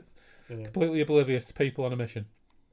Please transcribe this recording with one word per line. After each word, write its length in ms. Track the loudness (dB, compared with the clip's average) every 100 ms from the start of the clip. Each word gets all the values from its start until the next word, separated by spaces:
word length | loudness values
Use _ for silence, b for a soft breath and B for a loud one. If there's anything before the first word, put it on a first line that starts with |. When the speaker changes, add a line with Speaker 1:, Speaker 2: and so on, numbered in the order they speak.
| -10 -20 b b b
Speaker 1:
Yeah. 160 | -14
Speaker 2:
Completely 360 | -6 0 2 2
oblivious 420 | 4 4 4 0 -2
to 80 |
people 300 | -2 -2 0
on 80 | -4
a 40 | -2
mission. 300 | -6 -8 -12 _ _ _ _